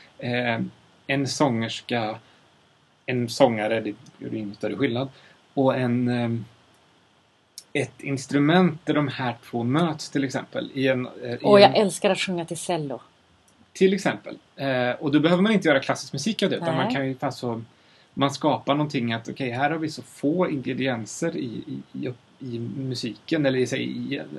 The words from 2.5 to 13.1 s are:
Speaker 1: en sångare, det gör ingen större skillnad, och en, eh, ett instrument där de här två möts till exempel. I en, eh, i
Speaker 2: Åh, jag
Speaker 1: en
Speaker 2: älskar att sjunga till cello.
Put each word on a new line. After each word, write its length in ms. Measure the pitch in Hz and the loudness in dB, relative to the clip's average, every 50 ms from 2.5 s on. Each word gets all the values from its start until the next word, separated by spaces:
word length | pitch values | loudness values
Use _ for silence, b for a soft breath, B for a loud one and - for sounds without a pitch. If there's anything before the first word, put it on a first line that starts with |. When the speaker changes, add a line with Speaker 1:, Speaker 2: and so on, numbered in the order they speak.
| b b _ _ _ _ _ _ _ _ - | b b _ _ _ _ _ _ _ _ -6
Speaker 1:
en 240 | - 127 123 120 117 | -4 -2 -2 -2 0
sångare, 500 | - - 139 120 113 110 107 110 113 113 | 2 4 4 4 4 2 0 0 0 0
det 140 | 107 107 104 - - - - - | -2 -4 -8 -10 -14 -20 -18 -14
gör 140 | - - 113 | -10 -8 -6
ingen 200 | 110 107 101 104 | -6 -6 -8 -8
större 200 | - 110 107 - | -6 -6 -4 -2
skillnad, 340 | 95 139 120 117 123 139 135 b b b b b b b _ - | -2 -2 -2 0 -2 -4 -6 b b b b b b b _ 0
och 220 | 139 131 131 120 | 2 2 4 4
en, 320 | 127 127 120 120 123 123 | 2 0 0 0 2 0
eh, 220 | 123 123 120 120 117 117 117 117 - - _ _ _ _ _ _ _ _ _ _ _ _ _ _ _ _ _ _ _ - - - _ - 139 123 | 0 0 0 0 -2 -2 -4 -6 -8 -16 _ _ _ _ _ _ _ _ _ _ _ _ _ _ _ _ _ _ _ -20 -20 -14 _ -4 -4 -4
ett 180 | - - - | -4 -8 -12
instrument 840 | - 143 139 127 - - 139 143 143 151 170 185 185 165 151 - - | -8 -6 -6 -6 -6 -2 0 2 4 4 6 6 6 4 2 -2 -4
där 80 | 151 147 | -2 0
de 140 | 147 147 | 0 0
här 280 | 127 - - 131 120 117 - - - | -2 -2 -4 -4 -4 -4 -6 -10 -8
två 140 | - 117 117 | -6 -4 -2
möts 460 | 123 135 160 175 160 156 147 - - | 0 2 2 0 0 -2 -6 -8 -6
till 140 | - 143 135 | -4 -4 -4
exempel. 480 | 131 127 120 - - - 131 - - - | -2 -4 -6 -8 -6 -8 -8 -8 -8 -4
I 140 | 135 131 | -2 0
en, 200 | 131 131 127 127 - - 101 - | 0 0 0 -2 -8 -10 -10 -10
eh, 80 | 120 120 | -8 -6
i 40 | - - | 0 4
Speaker 2:
Åh, 180 | 214 208 202 | 8 10 10
jag 80 | 202 - | 10 10
Speaker 1:
en 60 | 135 | 8
Speaker 2:
älskar 340 | 208 214 180 156 - - 202 | 6 2 2 0 0 0 0
att 100 | 185 - | 0 0
sjunga 260 | - 196 180 175 165 | -2 -4 -4 -4 -4
till 120 | - 170 | -6 -8
cello. 420 | - - - 175 160 147 135 123 - - _ | -8 -4 -4 -4 -4 -4 -6 -8 -10 -12 _